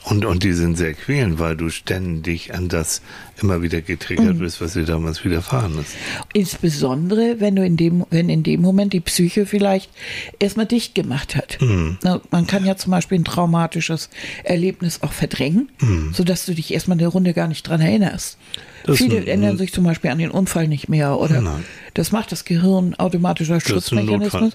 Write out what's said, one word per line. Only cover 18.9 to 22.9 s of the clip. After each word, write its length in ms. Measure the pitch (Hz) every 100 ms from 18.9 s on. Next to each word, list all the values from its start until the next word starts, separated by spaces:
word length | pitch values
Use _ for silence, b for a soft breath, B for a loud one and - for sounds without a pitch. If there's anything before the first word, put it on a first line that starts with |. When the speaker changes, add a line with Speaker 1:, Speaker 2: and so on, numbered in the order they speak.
| 139
Speaker 1:
ist 20 | 254
Speaker 2:
Viele 120 | 220
Speaker 1:
ein, 60 | -
Speaker 2:
erinnern 240 | 185 202
Speaker 1:
ein 60 | 185
Speaker 2:
sich 140 | 185
zum 120 | - 175
Beispiel 240 | 160 160
an 80 | 151
den 140 | 165
Unfall 360 | 185 190 175 156
nicht 220 | 143 -
mehr 280 | 156 143 139
oder 200 | 165 135
Speaker 1:
Nein. 220 | 92 73 - B B
Speaker 2:
das 180 | - 165
macht 200 | 220 -
das 140 | 165 -
Gehirn 500 | 170 185 190 180